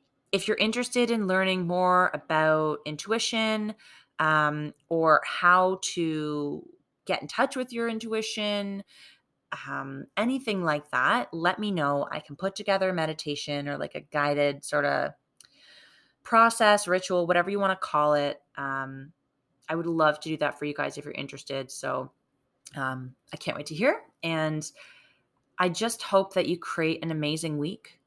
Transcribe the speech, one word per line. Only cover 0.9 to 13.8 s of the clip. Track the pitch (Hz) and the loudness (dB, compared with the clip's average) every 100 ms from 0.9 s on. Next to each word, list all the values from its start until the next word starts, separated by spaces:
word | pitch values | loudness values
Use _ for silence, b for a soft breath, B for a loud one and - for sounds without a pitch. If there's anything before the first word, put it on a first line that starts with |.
| 247 233 | 0 2
in | 233 190 | 2 2
learning | 190 190 185 175 | 2 2 0 0
more | 180 180 180 180 | 2 4 4 4
about | - - 156 156 156 156 147 151 | 0 0 2 4 4 2 -2 -6
intuition, | 151 202 226 - 226 220 214 214 214 B B B - | -8 -4 -2 -2 -2 0 -2 -4 -8 B B B -2
um, | 156 156 151 151 151 - - | 2 4 2 0 -6 -8 -2
or | 165 160 151 - | 2 6 4 2
how | - 180 180 185 190 - | 2 6 8 6 2 -4
to | 175 165 156 151 147 143 151 - - _ _ - | -2 -2 -2 -2 -2 -4 -6 -12 -20 _ _ -6
get | 180 | -4
in | 147 | -4
touch | - 262 262 | -2 -2 -2
with | 247 | -6
your | 233 233 | -4 -4
intuition, | 220 226 220 214 220 208 208 202 196 - B B B B _ - - 139 | -4 -4 -4 -4 -4 -2 -2 -4 -8 -12 B B B B _ -14 -12 -8
um, | 139 139 135 - - | -8 -8 -10 -8 -2
anything | 233 262 240 196 165 | -2 -2 -2 -2 0
like | 147 - | -2 -2
that, | 127 143 240 - | 0 2 2 -2
let | 165 175 202 | -2 -2 0
me | 214 | -2
know. | 180 143 143 - | 0 2 0 -2
I | 151 | -6
can | - 139 | -10 -6
put | 190 202 | -6 -4
together | 202 190 190 | 0 2 2
a | |
meditation | 180 156 156 151 143 - 143 143 | 0 -2 -4 -6 -6 -6 -6 -4
or, | |
like, | 143 | -6